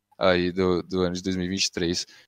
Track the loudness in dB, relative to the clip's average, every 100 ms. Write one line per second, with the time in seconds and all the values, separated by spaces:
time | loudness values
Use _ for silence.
0 | _ 0 2 4 2 2 2 0 0 -2
1 | 0 -2 -4 -2 -2 -2 -4 -2 -2 -2
2 | -6 -16